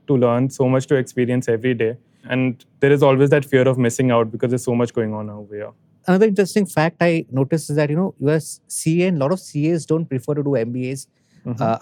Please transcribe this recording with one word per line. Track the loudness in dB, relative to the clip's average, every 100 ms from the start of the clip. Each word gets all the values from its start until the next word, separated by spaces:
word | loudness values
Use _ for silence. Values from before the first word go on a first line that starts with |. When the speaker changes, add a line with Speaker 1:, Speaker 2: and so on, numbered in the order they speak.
| -2
Speaker 1:
to | 2
learn, | 4 2 0
so | 0 0
much | 0 2
to | 0
experience | 0 -2 -2 -2 -2
every | -2 -2
day. | -2 -2 -4 _ _ -6
And | -2 -2 -4 _ _
there | 2
is | 6
always | 6 6 4
that | 4 4
fear | 2 4
of | 2
missing | 0 0 2
out | 2 0
because | -2 -2
there's | -2 -2
so | -2
much | -2
going | -2 -4
on | -6 -10
over | -12 -14 -12
here. | -12 -16 _ _ 0
Speaker 2:
Another | 2 4
interesting | 2 0 0 -2
fact | 0 0 2
I | 0 0 -2
noticed | -2 -2 -2 -2
is | -2
that, | 0
you | 0
know, | -4 -2
you | 0
are | 0
C | -2 -14 -14 -6 -2 0
A | 0
and | 0
a |
lot | -2
of | -2
C | -6 -4 -2
As | -2 -2
don't | -2 -2
prefer | -6 -4
to | -4
do | -2 -2
M | -2
B | -6 -8
As, | -8 -14 _ _ _ -10
Speaker 1:
Mm-hmm. | -4
Speaker 2:
uh, | -2 -2